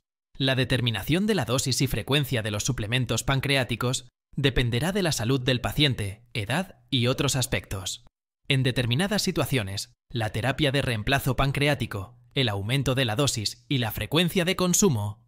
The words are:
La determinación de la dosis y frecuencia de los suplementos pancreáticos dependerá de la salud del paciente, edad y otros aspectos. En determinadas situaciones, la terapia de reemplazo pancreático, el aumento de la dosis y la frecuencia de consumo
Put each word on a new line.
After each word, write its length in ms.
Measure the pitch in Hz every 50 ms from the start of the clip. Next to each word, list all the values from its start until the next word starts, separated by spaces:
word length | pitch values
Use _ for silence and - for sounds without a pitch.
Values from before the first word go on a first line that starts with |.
| _ _ _ _ _ _ - -
La 180 | 135 135 131
determinación 720 | 123 131 120 135 123 120 120 110 101 90 - 143 180 202 214
de 80 | 220
la 100 | 185 123
dosis 360 | 104 120 135 - 139 127 -
y 60 | 131 127
frecuencia 540 | - - 104 - 127 151 143 127 131 117
de 100 | 107 113
los 120 | 104 104 -
suplementos 600 | - 127 123 113 104 117 127 127 113 123 110 -
pancreáticos 840 | - 135 135 127 139 139 135 127 - 120 110 - 123 131 - - - _ _ _ _ -
dependerá 560 | - 135 139 127 - 131 120 113 120 135 175
de 120 | 190 214 185
la 100 | 170 139
salud 260 | - 113 113 135 139
del 220 | 123 135 131 120
paciente, 640 | - 110 - - 147 147 120 - 110 98 98 - - _ -
edad 460 | 131 104 95 120 160 190 - - - _ -
y 180 | - 131 117 120
otros 300 | 135 139 143 139 - 135
aspectos. 680 | 123 - - 101 - - - 98 95 - - - - - _ _ _ _ _ _ _ -
En 140 | 143 131 127
determinadas 580 | 131 113 - 123 107 120 131 185 202 214 196
situaciones, 720 | - - 170 170 139 - - 127 104 95 98 107 - - - _ _ -
la 200 | - 120 110 107
terapia 420 | - 113 107 123 139 - 151 139 123
de 80 | 143
reemplazo 560 | 131 131 120 107 104 - 139 135 - 135 127 -
pancreático, 840 | 135 139 135 - 143 147 147 135 123 107 - 101 92 - - - - - -
el 160 | 143 135 117
aumento 460 | 101 98 95 104 127 143 131 139 127
de 100 | 127 135
la 100 | 117 107
dosis 500 | 107 143 131 - 120 104 98 - - - -
y 80 | 147 131
la 140 | 120 110
frecuencia 520 | - - 107 104 - 160 180 170 - 196 170
de 140 | 170 185 -
consumo 680 | 185 180 175 - - 196 135 110 104 104 107 - _